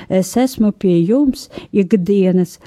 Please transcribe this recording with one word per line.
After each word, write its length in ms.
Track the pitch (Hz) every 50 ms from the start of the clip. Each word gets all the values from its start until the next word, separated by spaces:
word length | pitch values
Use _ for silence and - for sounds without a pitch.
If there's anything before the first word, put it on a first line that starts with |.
| -
es 260 | - 185 190 180 - -
esmu 380 | 233 254 262 262 - 220 208
pie 240 | - - - 185 175 170
jums 480 | 170 180 226 277 294 262 247 - - - - - - -
ikdienas 920 | - 208 190 170 220 190 170 196 202 196 185 185 180 185 180 175 - - -